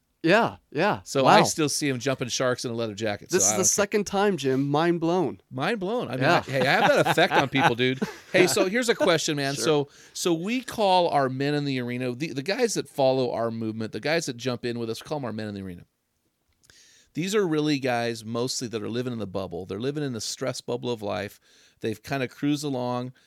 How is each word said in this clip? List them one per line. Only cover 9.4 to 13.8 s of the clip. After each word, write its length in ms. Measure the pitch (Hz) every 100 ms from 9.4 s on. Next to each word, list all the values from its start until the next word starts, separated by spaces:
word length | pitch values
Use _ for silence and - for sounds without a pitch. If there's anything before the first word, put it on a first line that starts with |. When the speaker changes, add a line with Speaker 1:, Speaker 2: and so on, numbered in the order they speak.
| 139 139
Speaker 1:
Sure. 80 |
Speaker 2:
So, 240 | 117 151 139 - -
so 180 | - 180
we 300 | 165 185 254
call 460 | 240 - 196 185 170
our 200 | 143 131
men 260 | 131 139
in 100 | 147
the 160 | 143 131
arena, 340 | 120 123 127
the, 180 | 123 160
the 100 | 127
guys 320 | 139 233 233
that 140 | 175 -
follow 440 | - 131 131 123
our 180 | 101 113
movement, 400 | 113 110 110